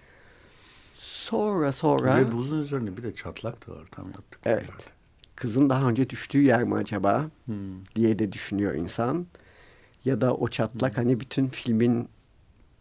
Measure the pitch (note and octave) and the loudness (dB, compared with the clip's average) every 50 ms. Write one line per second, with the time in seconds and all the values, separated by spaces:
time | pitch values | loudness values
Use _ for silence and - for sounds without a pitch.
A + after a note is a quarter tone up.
0 | - _ - - - - - - - _ - - - - - - - - - - | -20 _ -20 -20 -20 -20 -20 -20 -20 _ -20 -20 -20 -20 -20 -20 -20 -20 -20 -20
1 | - - - - - - A3+ A3 G#3 G#3+ G3+ F3+ D3+ C#3 C3+ - - D#3 C#3+ C3+ | -16 -14 -12 -12 -8 -4 -2 -2 0 0 0 0 0 0 -2 0 2 4 4 4
2 | B2+ C3 C3 - C3 A#2+ A2+ A#2 B2 C#3 D3+ D#3 D3 C#3+ C#3+ C3+ A#2 G#2 F2+ G2 | 4 4 4 4 4 4 2 -2 -2 -2 -2 -4 -2 -2 -4 -4 -4 -4 -6 -8
3 | A#2+ A2+ - - - F2 D#2+ - - A2+ - - - - F2 D#2 D#2+ - - - | -8 -10 -10 -8 -10 -10 -10 -8 -8 -10 -10 -10 -14 -16 -16 -16 -16 -18 -16 -14
4 | F#2+ F#2+ - - - _ - - - - A2+ G#2+ - - - - - - - _ | -14 -14 -14 -16 -18 _ -20 -6 -2 -2 -2 -2 -2 -8 -12 -16 -20 -20 -20 _
5 | _ _ _ _ - - _ - - B2 G#2 B2+ D3 C3+ C3 C3 C#3 B2+ A#2 A2+ | _ _ _ _ -20 -20 _ -8 -6 -2 2 4 4 4 4 4 4 2 2 2
6 | C3 B2 - - - - - C#3 C#3+ C3+ A#2+ A2+ A#2+ G2+ G2+ G#2 G#2 - A2 G2+ | 0 -2 -2 -8 -10 0 2 4 6 6 6 6 4 2 0 -2 -2 -2 -2 0
7 | F#2+ G2 G#2 A#2+ D3+ D#3 - _ _ - G#2+ G2+ G2 G2 F#2+ F#2 F#2+ - - A2 | 2 2 2 2 0 -4 -8 _ _ -8 -8 -6 -8 -8 -10 -12 -16 -8 -2 2
8 | A2+ A2 A2 F#2 A2 G2 F#2 - - - G#2 G2 G2+ G2 D2+ C#2+ F2 - - - | 2 4 4 2 0 -2 -4 -8 -8 -4 -2 -2 0 0 -2 -2 -4 -4 -4 -2
9 | A#2 A#2+ C#3+ E3+ F3+ F3 - - - - - - - - - - - _ _ _ | -2 -2 -2 -2 -4 -8 -14 -20 -20 -20 -20 -20 -20 -20 -20 -20 -20 _ _ _
10 | - B2+ C3+ A2 A#2 B2+ B2 - - A#2 - - A#2+ G#2+ - A2+ B2 C3 G2+ - | -2 -2 0 2 2 0 2 0 0 -2 0 -2 -2 -2 -2 -2 -2 -2 0 0
11 | A#2+ B2 C3 A2 A#2+ - - - C3+ C3 C3 - - B2 A#2 A2 A#2 A#2+ A#2+ A#2 | 2 2 2 2 0 -4 -2 -2 0 0 -2 -6 -2 0 2 4 4 4 2 0
12 | A#2 - - _ _ _ _ _ _ _ _ _ - _ _ _ | -2 -6 -12 _ _ _ _ _ _ _ _ _ -20 _ _ _